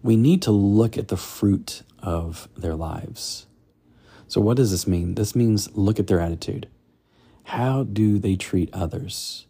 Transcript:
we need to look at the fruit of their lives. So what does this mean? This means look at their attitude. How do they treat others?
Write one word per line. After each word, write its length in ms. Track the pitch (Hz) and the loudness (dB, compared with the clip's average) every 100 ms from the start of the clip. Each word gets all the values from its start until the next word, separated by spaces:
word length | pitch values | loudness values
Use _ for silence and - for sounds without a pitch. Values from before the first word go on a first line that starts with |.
we 140 | 123 113 | 4 4
need 260 | 127 180 | 6 4
to 80 | - | 4
look 480 | 104 101 104 113 - | 4 6 4 4 0
at 80 | 101 | -4
the 100 | 90 | -6
fruit 680 | - - 101 95 - - - _ | -6 0 2 2 -2 -14 -18 _
of 480 | - 82 82 80 - - | -6 -4 -4 -10 -16 -8
their 180 | 85 | -6
lives. 720 | 80 82 80 - - - - - _ _ _ _ _ _ - - | -4 -6 -8 -12 -12 -12 -12 -16 _ _ _ _ _ _ -20 -4
So 140 | - | 0
what 160 | 101 123 | 2 4
does 160 | 117 | 2
this 160 | 90 - | 2 0
mean? 260 | 87 87 | 0 0
This 220 | 92 104 123 | -2 0 2
means 340 | 117 107 - - | 2 2 0 0
look 240 | 98 107 | 0 2
at 80 | 95 | 2
their 100 | 90 | 2
attitude. 500 | 85 82 - - - _ _ _ _ _ _ _ | 0 -4 -6 -8 -12 _ _ _ _ _ _ _
How 400 | - - 123 135 | -8 -2 0 0
do 340 | 123 101 107 101 | -2 2 2 2
they 160 | 98 | 0
treat 360 | 95 - 95 82 | -2 0 -2 -2
others? 760 | 92 82 90 95 - - - | -4 -6 -6 -10 -10 -12 -14